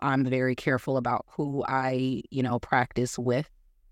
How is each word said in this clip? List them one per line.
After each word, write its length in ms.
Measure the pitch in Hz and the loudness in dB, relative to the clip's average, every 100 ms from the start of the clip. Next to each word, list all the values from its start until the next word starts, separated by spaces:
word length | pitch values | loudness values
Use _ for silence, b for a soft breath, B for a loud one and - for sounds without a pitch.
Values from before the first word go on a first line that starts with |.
I'm 240 | 139 135 127 | 0 2 2
very 300 | 127 127 123 | 2 2 0
careful 400 | - 127 - 131 | 0 0 0 -2
about 300 | 120 117 - | 0 -2 -4
who 380 | - 147 139 - | -6 -4 -2 -2
I, 560 | 131 131 131 131 131 - | 0 0 0 0 -2 -4
you 140 | 135 | -2
know, 160 | 127 117 | 0 0
practice 600 | - 131 123 - 123 - | 2 0 2 0 -2 0
with 300 | 123 123 151 - _ _ _ | 0 0 0 -14 _ _ _